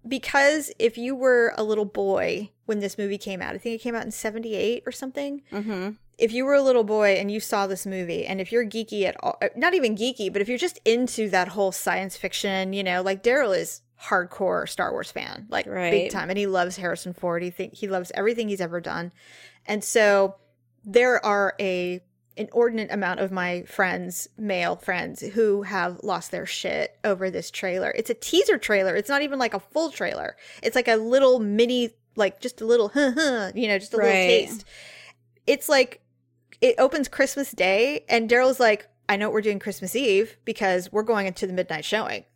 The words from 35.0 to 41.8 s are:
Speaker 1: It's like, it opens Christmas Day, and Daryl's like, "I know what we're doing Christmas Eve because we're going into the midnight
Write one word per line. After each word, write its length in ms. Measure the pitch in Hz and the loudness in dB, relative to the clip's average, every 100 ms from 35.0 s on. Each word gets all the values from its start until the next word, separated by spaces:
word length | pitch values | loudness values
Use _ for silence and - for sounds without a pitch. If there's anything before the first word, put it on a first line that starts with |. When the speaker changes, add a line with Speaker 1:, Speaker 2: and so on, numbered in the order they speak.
| - _ _ _ - | -20 _ _ _ 0
Speaker 1:
It's 220 | 285 - | 0 4
like, 320 | 277 262 - _ _ _ _ _ _ | 4 4 -2 _ _ _ _ _ _
it 140 | 254 - | 4 6
opens 300 | 262 311 262 | 4 2 -4
Christmas 420 | - 269 285 277 | 0 0 0 -6
Day, 520 | - 185 196 254 302 - | 0 2 4 2 -2 0
and 200 | 233 220 | 0 4
Daryl's 300 | 240 254 254 | 4 4 6
like, 260 | 240 208 - _ - | 4 4 -2 _ -2
"I 80 | 202 | 0
know 120 | 214 | 0
what 60 | |
we're 60 | 214 | 0
doing 180 | 214 202 | 0 -2
Christmas 380 | - - 185 247 | -6 -8 -4 0
Eve 400 | 269 190 220 - | 4 2 2 -6
because 480 | - 214 196 180 180 | -10 -2 0 0 0
we're 100 | 208 | -2
going 240 | 220 220 196 | 0 0 0
into 200 | 180 190 | -4 -4
the 60 | |
midnight 300 | 180 180 156 | -2 -4 -4